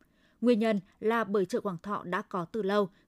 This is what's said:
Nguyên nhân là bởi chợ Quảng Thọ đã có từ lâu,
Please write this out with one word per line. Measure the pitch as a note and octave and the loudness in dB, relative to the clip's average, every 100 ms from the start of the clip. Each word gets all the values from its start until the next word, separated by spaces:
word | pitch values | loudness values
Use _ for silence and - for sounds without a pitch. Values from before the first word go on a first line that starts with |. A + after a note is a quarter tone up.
| _ _ _ - | _ _ _ -2
Nguyên | A#3 A3+ | 2 4
nhân | A3+ G#3 - - | 4 0 -2 -4
là | G#3+ A#3 | 0 0
bởi | G3+ G3+ F#3 | 0 0 0
chợ | A#3+ | -2
Quảng | G3+ E3+ | -4 -6
Thọ | G3+ G3+ | -6 -8
đã | F3+ F3+ | -4 -6
có | G#3+ F#3+ E3+ | -4 -6 -6
từ | A3+ | -4
lâu, | F#3+ G#3 G3+ _ | 0 2 0 _